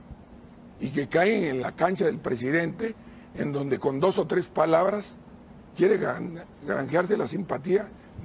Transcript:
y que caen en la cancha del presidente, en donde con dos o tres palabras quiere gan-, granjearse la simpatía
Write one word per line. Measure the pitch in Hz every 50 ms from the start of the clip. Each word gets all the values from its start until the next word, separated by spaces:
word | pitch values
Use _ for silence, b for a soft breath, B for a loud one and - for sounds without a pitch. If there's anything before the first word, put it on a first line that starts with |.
| - - - - - - - - - - - - - - - -
y | - 135
que | 143 147 139 -
caen | - 160 180 208 226 208 180
en | 147 131 127
la | 123 - -
cancha | - 160 180 190 - -
del | 156 - 156
presidente, | - - 127 113 120 131 151 170 170 165 - - 226 226 220 B B B B B B B B
en | - 147 147
donde | 143 143 143 139 127 -
con | - 143 135 139
dos | 180 190 185
o | 196 170
tres | 147 165 180 170
palabras | - - - 156 165 160 165 185 196 202 208 196 - - - - - - - - - - - - - -
quiere | - 170 202 220 180
gan-, | 180 143 - - - 180 160 165 - - - - -
granjearse | 156 196 - 139 123 143 170 180 185 202
la | - 147
simpatía | - 160 202 180 - - - 135 - 180 208 208 - B B B B B - 170